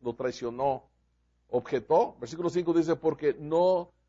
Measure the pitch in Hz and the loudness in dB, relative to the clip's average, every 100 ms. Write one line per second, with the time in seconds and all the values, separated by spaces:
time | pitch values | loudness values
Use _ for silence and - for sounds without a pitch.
0 | 120 120 127 - 120 120 139 131 _ _ | -8 -4 -4 -4 -8 -2 -2 -2 _ _
1 | _ _ _ _ - 120 - 127 - 170 | _ _ _ _ -4 -4 -2 -4 2 4
2 | 240 - 117 160 175 175 165 170 160 165 | 2 -4 -12 -4 -2 -2 0 2 2 0
3 | 160 156 147 135 151 165 185 180 175 _ | 0 0 -2 -2 0 2 4 2 -2 _